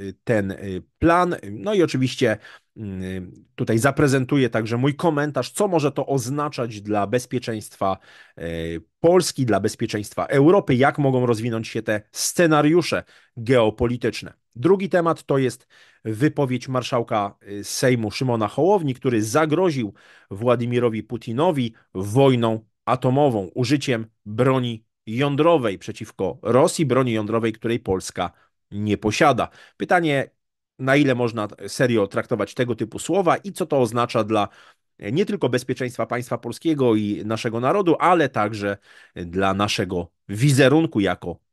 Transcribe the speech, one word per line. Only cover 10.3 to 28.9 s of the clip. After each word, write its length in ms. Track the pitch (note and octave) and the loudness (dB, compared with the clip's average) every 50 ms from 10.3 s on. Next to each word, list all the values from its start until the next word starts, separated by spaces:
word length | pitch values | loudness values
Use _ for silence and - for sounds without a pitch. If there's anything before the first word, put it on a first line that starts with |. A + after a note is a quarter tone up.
| - C#3 C#3 D#3 F#3+ G3+ - - C#3 | 4 4 6 6 6 6 4 2 2
jak 240 | A#2+ C3 D3 - - | 4 4 2 2 2
mogą 280 | C#3+ C3+ C3 B2+ B2 | 0 2 2 2 2
rozwinąć 420 | A#2+ A#2+ G#2+ A2+ B2 A2+ A2+ A2 - | 2 0 0 -2 -4 -4 -4 -6 -6
się 140 | - A#2+ | -8 -6
te 200 | A2 - G#2+ G#2 - _ | -4 -2 -4 -4 -4 _
scenariusze 920 | - - - - - - F3 D#3+ D#3 D3 D3 D3 D#3+ F3+ D3+ - - F2+ - _ _ _ _ _ - | -10 -6 -6 -4 2 2 4 4 6 4 4 4 4 4 2 0 -2 -4 -6 _ _ _ _ _ -14
geopolityczne. 960 | - A2+ G#2+ C3+ B2 A2+ G#2+ G#2 - B2 A#2+ B2 A#2 - A#2 G2+ - - - - _ _ _ - | -6 0 2 4 4 4 4 2 0 -2 -2 -2 -2 -4 -4 -4 -4 -12 -16 -18 _ _ _ -10
Drugi 320 | A#2 B2 E3+ G3 G3 G3 F3+ | -2 2 2 2 2 2 0
temat 340 | - F3+ E3+ E3 D#3 - | 0 2 2 2 -2 -2
to 160 | - - D3 C#3 | -2 -2 0 0
jest 280 | C3+ B2 - - _ _ _ - - _ _ _ - | 0 0 -2 -6 _ _ _ -20 -20 _ _ _ -8
wypowiedź 640 | A2+ A2+ G#2+ C#3 D#3 D3 - C#3+ B2+ B2+ B2 - C3+ | -8 -4 0 0 0 2 0 -2 -2 -2 -4 -4 -4
marszałka, 680 | C3 B2+ A#2+ - - A#2+ A#2 - A#2+ G#2+ G2+ G2+ - _ - G2+ | -4 -4 -2 -2 -2 -2 -2 -2 -2 -2 -2 -4 -8 _ -16 -12
y, 160 | G2+ G#2 G2+ | -12 -12 -10
Sejmu 460 | - - - - C3 B2+ A#2+ A2 G#2 | -8 -6 0 2 2 2 2 0 -4
Szymona 380 | - - C#3 B2+ A#2+ A2+ A2 G2+ | -4 -4 -2 -2 0 0 0 -2
Hołowni, 460 | - - D3 F3+ G#3 G3+ D#3+ C#3 B2 | 0 0 2 2 2 2 0 -2 -4
który 280 | - - C3+ A#2+ A2 | -2 -2 0 0 0
zagroził 720 | G#2+ A2 G#2+ D3+ D#3+ D#3 D3+ E3 F#3+ F#3 D3+ C3+ A#2 G2+ - _ _ _ - - _ - | 0 0 0 0 0 2 2 2 0 0 0 -2 -4 -6 -8 _ _ _ -20 -20 _ -14
Władimirowi 720 | G2 G2 A2+ B2 A#2+ A#2+ A#2+ A#2+ A#2+ A#2+ A#2+ A#2+ A2 G#2+ | -10 -4 0 2 2 2 0 0 0 2 2 0 0 -2
Putinowi 720 | G#2 - B2 A2+ - - A2+ A#2+ D#3 F#3 E3 C#3 B2 A2+ - _ _ _ - | -8 -8 -10 -10 -8 -6 -2 0 0 0 2 0 -2 -4 -6 _ _ _ -10
wojną 720 | F#2 F#2+ G#2 G#2 C3+ C#3 C#3 C3 A#2+ A#2 A2+ A2+ G#2+ - _ _ _ - | -8 -6 0 4 4 6 6 6 4 2 0 -2 -2 -6 _ _ _ -4
atomową, 680 | - A#2+ B2+ - C3 B2+ C#3 D3+ C#3+ A#2 G#2 F#2+ E2+ - | -2 -2 0 2 2 2 4 2 2 2 0 -4 -4 -4
użyciem 520 | - B2+ A2+ D3 C#3+ - - B2 A2+ A2 A2 _ _ - | -2 0 0 0 0 0 0 -2 -2 -4 -8 _ _ -16
broni 600 | G#2 G#2 A2+ B2+ C3+ C3 C3 B2 A#2+ A#2 A2 _ _ _ _ - - | -8 -2 0 2 2 2 0 0 -4 -6 -10 _ _ _ _ -12 -8
jądrowej 720 | A2 A#2+ C#3 C#3+ C#3+ C3+ D3+ E3+ E3+ D3+ B2 A2 F#2+ F#2 | -4 -2 -2 -2 0 2 4 4 4 4 2 0 -4 -4
przeciwko 600 | - - G#2 - A2+ - - - F#2+ F2+ C#2 - | -8 -12 -12 -12 -14 -14 -8 -6 -4 -4 -4 -6
Rosji, 440 | - G#2 A2+ B2+ D3+ E3 - - E3 | -2 2 4 4 4 4 2 0 0
broni 260 | B2+ A#2+ C3 C3 B2 | 2 2 2 2 0
jądrowej, 400 | A2+ A2 G#2 G#2 A2+ A2+ A2 A2+ | 0 -2 -2 -2 -2 0 0 -2
której 280 | A2 - - A2+ A#2 B2 | -4 -4 -4 -4 -4 -2
Polska 500 | - - F#2+ F#2+ - - - - F2+ F2 - _ _ _ _ _ _ - | -2 -2 -4 -4 -4 -6 -8 -6 -6 -6 -8 _ _ _ _ _ _ -12
nie 280 | - G2+ G#2 G#2+ | -8 -4 -2 -2